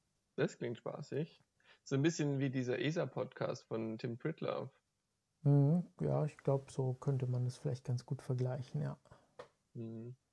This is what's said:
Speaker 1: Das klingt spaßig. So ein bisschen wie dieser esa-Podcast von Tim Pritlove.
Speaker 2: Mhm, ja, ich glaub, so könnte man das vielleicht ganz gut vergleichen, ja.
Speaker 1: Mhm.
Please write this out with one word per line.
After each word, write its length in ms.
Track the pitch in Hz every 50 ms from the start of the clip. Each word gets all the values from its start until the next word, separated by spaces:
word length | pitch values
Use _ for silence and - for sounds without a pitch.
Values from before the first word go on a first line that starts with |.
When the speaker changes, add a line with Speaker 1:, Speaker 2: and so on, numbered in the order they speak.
| _ _ _ _ _ _ _
Speaker 1:
Das 220 | - 139 - -
klingt 200 | - 127 120 120
spaßig. 640 | - - - - - 147 - 123 135 165 - - - _ _ _ _ _ - - _ _
So 80 | - 143
ein 60 | 135
bisschen 380 | 139 165 160 - 151 143 139 135
wie 100 | 139 139
dieser 300 | 127 135 123 123 120 -
esa-Podcast 840 | - 147 165 180 151 131 - 120 117 - - - - - - - -
von 320 | _ 117 113 113 110 110
Tim 200 | 110 - 120 117
Pritlove. 520 | 120 - 151 165 - - - - - - 127 - _ _ _ _ _ _ _ _ _ _ _ _ _ -
Speaker 2:
Mhm, 440 | 143 143 143 139 143 165 180 170 - - -
ja, 240 | 156 143 135 139 151
ich 120 | 147 - -
glaub, 300 | - 143 139 139 135 -
so 240 | - - 131 127 127
könnte 320 | - - 143 139 127 127
man 180 | 123 123 123 123
das 120 | 123 127
vielleicht 280 | - - 147 131 127 -
ganz 200 | - 123 120 -
gut 160 | - 139 -
vergleichen, 600 | - - 127 123 127 127 127 131 127 - - 147
ja. 180 | 147 139 143 - _ _ - - _ _ _ - - - _ _ _ _ -
Speaker 1:
Mhm. 440 | 117 113 113 113 110 113 120 127 - _ _